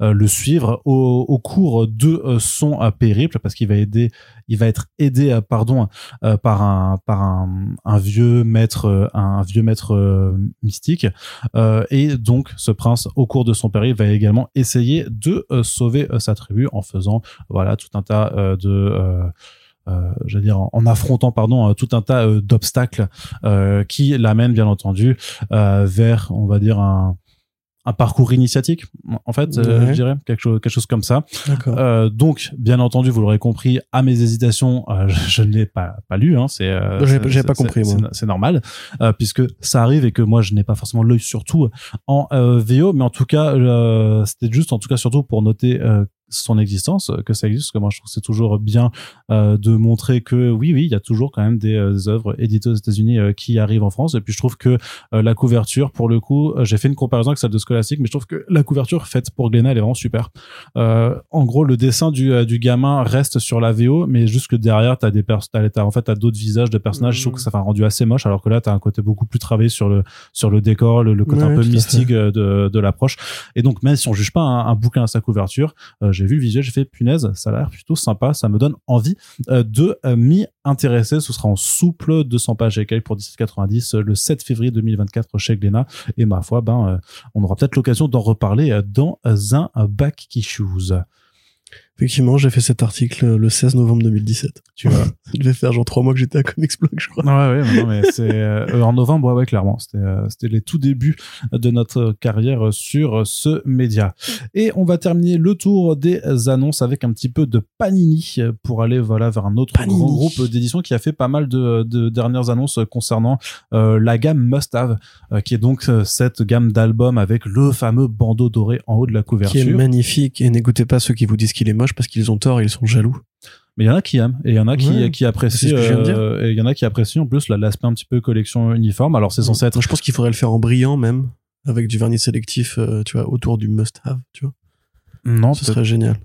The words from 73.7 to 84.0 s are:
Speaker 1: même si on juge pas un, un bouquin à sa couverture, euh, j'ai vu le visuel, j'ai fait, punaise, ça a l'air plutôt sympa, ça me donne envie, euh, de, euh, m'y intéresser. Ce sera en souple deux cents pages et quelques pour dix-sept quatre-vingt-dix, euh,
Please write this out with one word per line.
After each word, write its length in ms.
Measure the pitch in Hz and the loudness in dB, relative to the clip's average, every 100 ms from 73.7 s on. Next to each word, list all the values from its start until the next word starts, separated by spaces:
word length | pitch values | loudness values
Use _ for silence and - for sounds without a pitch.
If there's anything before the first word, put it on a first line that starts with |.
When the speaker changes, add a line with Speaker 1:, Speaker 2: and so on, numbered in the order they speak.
| 101 | 2
Speaker 1:
même 140 | 131 143 | 0 0
si 100 | - | 0
on 60 | |
juge 180 | 101 101 | -2 -2
pas 120 | 170 | -2
un, 240 | 151 123 113 | 0 0 0
un 80 | 113 | 0
bouquin 260 | 117 131 | 0 0
à 40 | 113 | -2
sa 120 | 113 | -2
couverture, 540 | 113 104 98 - 156 _ - - | -2 -2 -2 -2 -4 _ -20 -4
euh, 80 | 104 92 | -2 0
j'ai 60 | 98 | 0
vu 80 | |
le 80 | 147 | 0
visuel, 200 | 120 120 | 0 -2
j'ai 80 | 131 | -2
fait, 140 | 135 | -4
punaise, 460 | 135 - 120 160 110 | -4 -2 0 0 -2
ça 160 | 95 110 | -4 -4
a 40 | 113 | -4
l'air 100 | 147 | -4
plutôt 260 | - - 131 | -8 -6 -4
sympa, 380 | - 104 131 | -2 -2 -2
ça 160 | 151 110 | -2 0
me 80 | 104 | 0
donne 160 | 147 - - | 0 -2 0
envie, 300 | 123 120 202 - - - | 0 0 -6 -10 -12 -2
euh, 140 | 127 | 0
de, 360 | 110 110 175 - | 0 0 0 0
euh, 120 | 135 117 | -2 2
m'y 280 | 123 180 - _ 139 | 4 2 0 _ -4
intéresser. 520 | 139 135 120 110 156 | 0 0 0 0 -2
Ce 140 | - | -4
sera 160 | - 107 | -4 -2
en 80 | 98 | 0
souple 680 | - - 175 170 - 160 | -2 0 0 -2 -2 0
deux 120 | 135 120 | 0 -2
cents 180 | - 110 | -2 -2
pages 200 | 113 104 | -2 -2
et 80 | |
quelques 200 | 104 113 - | -4 -4 -6
pour 100 | 104 | -10
dix-sept 200 | - - | -10 -8
quatre-vingt-dix, 580 | 113 - 98 113 120 | -6 -4 -4 -2 -2
euh, 80 | 110 | -4